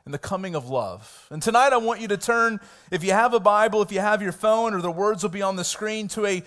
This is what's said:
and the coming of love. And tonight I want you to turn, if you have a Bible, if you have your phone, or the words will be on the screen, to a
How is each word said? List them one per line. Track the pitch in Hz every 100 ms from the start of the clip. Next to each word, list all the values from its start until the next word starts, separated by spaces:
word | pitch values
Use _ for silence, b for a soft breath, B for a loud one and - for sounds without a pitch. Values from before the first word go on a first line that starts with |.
and | -
the | 143
coming | - 190 190 160
of | 123
love. | 131 104 92 - - -
And | 156
tonight | 214 233 277
I | 254
want | 226 220
you | 220
to | 202
turn, | - 233 226 214 B B B
if | 175
you | 190
have | 196 240
a | 233
Bible, | 196 208 226 208
if | 202
you | 196
have | 208 208
your | 202
phone, | 170 220 220 226
or | 196
the | 175
words | 170 202 202
will | 190
be | 196
on | 196
the | 190
screen, | 170 - 214 220 208
to | 220 202
a | 185